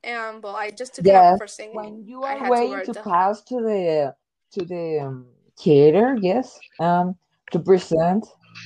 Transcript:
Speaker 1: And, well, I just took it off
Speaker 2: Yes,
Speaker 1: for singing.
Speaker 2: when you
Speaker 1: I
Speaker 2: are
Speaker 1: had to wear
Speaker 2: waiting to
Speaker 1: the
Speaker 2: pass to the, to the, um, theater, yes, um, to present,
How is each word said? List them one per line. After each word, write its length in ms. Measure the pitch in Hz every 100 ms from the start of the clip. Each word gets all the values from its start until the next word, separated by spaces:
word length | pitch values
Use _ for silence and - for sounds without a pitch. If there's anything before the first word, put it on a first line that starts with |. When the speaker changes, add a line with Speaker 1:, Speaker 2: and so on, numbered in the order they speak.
Speaker 1:
And, 400 | 233 233 220 220
well, 140 | 208 202
I 140 | 214
just 240 | 208 254
took 120 | - 180
it 80 |
off 80 | 196 175
Speaker 2:
Yes, 60 | 190
Speaker 1:
for 80 | 208
singing. 280 | - 214 220
Speaker 2:
when 280 | 214 214 208
you 160 | 254
Speaker 1:
I 120 | 269
Speaker 2:
are 40 | 277
Speaker 1:
had 60 |
to 60 | 247
wear 180 | 240 233
Speaker 2:
waiting 160 | 196 196
to 60 |
Speaker 1:
the 80 | 208
Speaker 2:
pass 400 | 208 175 190 214
to 120 | _ 254
the, 580 | 226 202 175 156 139 - _ _ _
to 120 | -
the, 340 | 175 175 165 156
um, 260 | 139 131 123 _ _ _
theater, 580 | 196 147 151 165 247 262
yes, 380 | 185 226 262 - _ _
um, 360 | 170 175 180 190 _ _ -
to 60 | 175
present, 680 | 151 185 - 165 170 190 - _ _ -